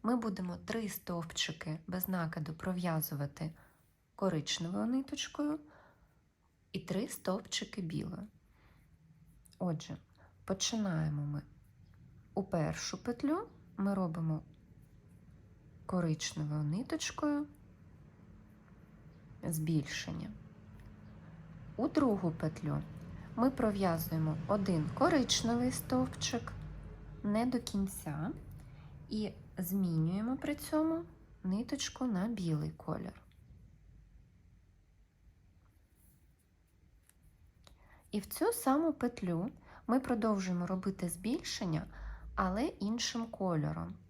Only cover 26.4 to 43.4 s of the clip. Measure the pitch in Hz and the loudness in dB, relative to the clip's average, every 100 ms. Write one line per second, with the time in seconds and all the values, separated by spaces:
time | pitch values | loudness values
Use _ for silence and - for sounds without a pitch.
26.4 | - - - - - - - - 202 214 | -4 -8 -10 -10 -12 -14 -14 -4 0 2
27.4 | 247 247 233 202 190 - - 151 170 330 | 2 0 0 0 0 -2 -6 -4 -4 -4
28.4 | - - - - - - - 214 214 - | -10 -14 -14 -16 -16 -16 -6 -4 -4 -6
29.4 | - - 175 196 185 160 160 190 226 277 | -12 -6 -2 2 4 4 4 2 0 0
30.4 | 294 302 - 311 320 320 339 - - - | -2 -4 2 4 4 2 -4 -14 -20 -6
31.4 | 185 196 - 285 - - 254 190 208 220 | -2 0 0 -2 -4 -2 0 2 0 0
32.4 | 170 151 151 160 - - - - - - | 2 2 0 -4 -4 -4 -4 -10 -20 -20
33.4 | - - - - - - - - - - | -20 -20 -20 -20 -20 -20 -20 -20 -20 -20
34.4 | - - - _ _ _ - _ - - | -20 -20 -20 _ _ _ -20 _ -20 -20
35.4 | - - - _ _ _ - - _ _ | -20 -20 -20 _ _ _ -20 -20 _ _
36.4 | _ _ _ _ - - _ - - - | _ _ _ _ -20 -20 _ -20 -20 -20
37.4 | - _ - - - - - 214 - - | -20 _ -20 -20 -20 -20 -2 -2 -2 2
38.4 | 381 466 - 277 330 302 240 240 180 165 | 4 4 6 6 6 2 0 0 0 0
39.4 | 214 - - - - 254 262 240 220 208 | 0 -6 -20 -12 2 2 4 2 4 2
40.4 | 185 175 175 185 196 190 180 165 202 302 | 2 0 0 0 0 0 -2 -2 -2 -2
41.4 | - - 190 156 - - - - - - | -2 -2 0 0 -2 -10 -10 -10 -8 2
42.4 | 190 196 302 - 196 233 - 233 226 - | 2 4 0 0 -2 0 0 -2 -6 -2